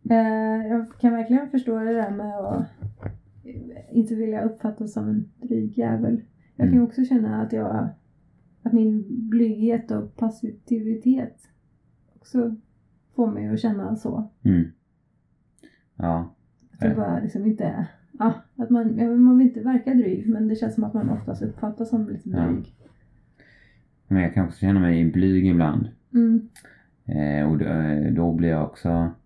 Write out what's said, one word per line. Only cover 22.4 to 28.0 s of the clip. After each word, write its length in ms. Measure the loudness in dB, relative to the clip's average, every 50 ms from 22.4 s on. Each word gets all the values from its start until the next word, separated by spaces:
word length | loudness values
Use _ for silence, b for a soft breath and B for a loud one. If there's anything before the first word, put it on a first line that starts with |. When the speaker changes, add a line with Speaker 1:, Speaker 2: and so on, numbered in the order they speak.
Speaker 1:
dryg. 320 | 0 0 0 -2 -6 -12 -18 _ -20 -20 _ _ _ _ _ _ _ _ _ b b b b b b b b b b _ _ _ _
Speaker 2:
Men 140 | _ 2 2 2
jag 100 | 2 0
kan 120 | 0 -2
också 140 | -2 -2 -2
känna 200 | 0 2 4 4
mig 320 | 4 4 4 4 2 2
blyg 340 | 2 2 2 4 4 4 4
ibland. 420 | 4 4 4 2 2 0 0 -2 -4 -8 _ _ _ 2
Speaker 1:
Mm. 360 | 2 4 4 4 2 0 -4 _ b b b b b b b b _ _
Speaker 2:
Eh, 460 | -4 -2 -2 0 0 0 2 2 2
och 60 | 2
då, 80 | 2 0
eh, 480 | 0 0 0 0 0 0 0